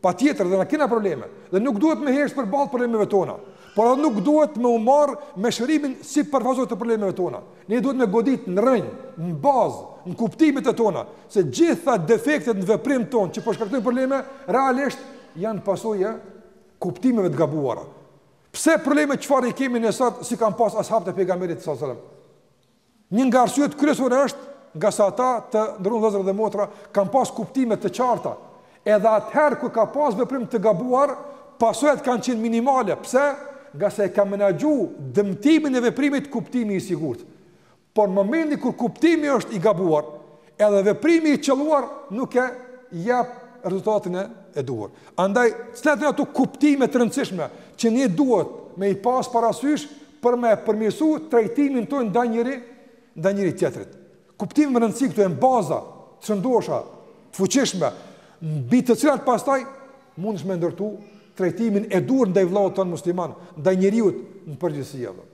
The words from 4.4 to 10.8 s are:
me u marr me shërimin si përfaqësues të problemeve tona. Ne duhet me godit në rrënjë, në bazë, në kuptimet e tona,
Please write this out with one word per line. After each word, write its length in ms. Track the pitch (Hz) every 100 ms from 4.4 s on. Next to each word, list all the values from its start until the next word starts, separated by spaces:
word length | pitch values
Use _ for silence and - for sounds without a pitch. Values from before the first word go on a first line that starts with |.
| 302 214
me 80 | 240
u 140 | 233
marr 300 | 220 285 294 226 - 180
me 140 | 226
shërimin 460 | - 247 311 285 254
si 220 | - 302 294
përfaqësues 460 | 269 233 262 233
të 60 | 220
problemeve 340 | 233 220 196
tona. 240 | 180 175 110 - - -
Ne 100 | 233
duhet 220 | 262 262
me 80 | 226
godit 380 | 220 226 262 -
në 140 | 180
rrënjë, 260 | 240 247 - - - -
në 160 | 175 156
bazë, 400 | 269 262 180 110 - - 180
në 100 | -
kuptimet 500 | 226 - 311 277 247
e 80 |
tona, 280 | 226